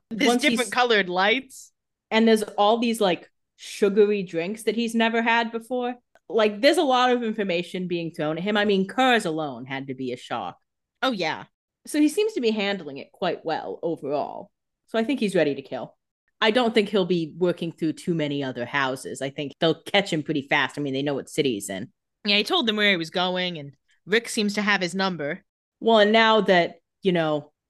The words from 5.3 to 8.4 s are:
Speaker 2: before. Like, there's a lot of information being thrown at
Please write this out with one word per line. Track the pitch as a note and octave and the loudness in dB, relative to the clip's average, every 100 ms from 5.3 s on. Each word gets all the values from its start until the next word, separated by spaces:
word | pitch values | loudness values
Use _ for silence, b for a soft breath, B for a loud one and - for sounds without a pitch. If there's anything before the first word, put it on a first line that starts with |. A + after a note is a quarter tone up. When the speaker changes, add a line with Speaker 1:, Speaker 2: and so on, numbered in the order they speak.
| A#3 A#3 | 2 0
Speaker 2:
before. | A#3 A3+ B3+ B3 B3 _ _ - | -6 -6 -4 -4 -8 _ _ -4
Like, | A3 G#3+ G#3 | 0 2 4
there's | C4+ E4+ | 4 4
a | |
lot | D4 B3+ B3+ | 2 2 4
of | B3 | 2
information | A3+ A3 G3 F3 F3 F#3+ F3+ | -2 -4 -2 -2 -4 -8 -4
being | F3 E3 | -4 -6
thrown | D#3+ D3+ | -4 -4
at | D#3+ | -2